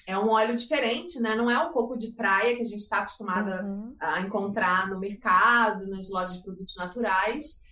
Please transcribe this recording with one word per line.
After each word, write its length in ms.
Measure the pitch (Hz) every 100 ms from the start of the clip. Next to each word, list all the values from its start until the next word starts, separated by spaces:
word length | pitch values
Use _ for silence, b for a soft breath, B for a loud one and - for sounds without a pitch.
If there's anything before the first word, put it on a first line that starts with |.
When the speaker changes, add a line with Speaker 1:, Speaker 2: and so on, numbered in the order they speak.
| -
Speaker 1:
é 100 | 190
um 120 | 220
óleo 240 | 220 226
diferente, 680 | 240 - 294 233 240 - 254
né? 140 | 226
Não 160 | 220 240
é 80 | 247
o 80 | 330
coco 260 | 262 240 240
de 160 | 226
praia 420 | - 196 196 233 240
que 60 |
a 20 |
gente 240 | 220 208 -
tá 100 | 202
acostumada 640 | - - 208 185 208 185
Speaker 2:
Uhum. 300 | 202 202 226 285
Speaker 1:
a 200 | 160 165
encontrar 680 | 190 208 202 202 185 185 -
no 100 | 190
mercado, 880 | 196 202 220 190 220 240 220 196 190
nas 180 | 190 185
lojas 280 | 190 180 180
de 40 |
produtos 320 | 196 185 190 -
naturais. 840 | 190 240 220 190 208 285 302 - b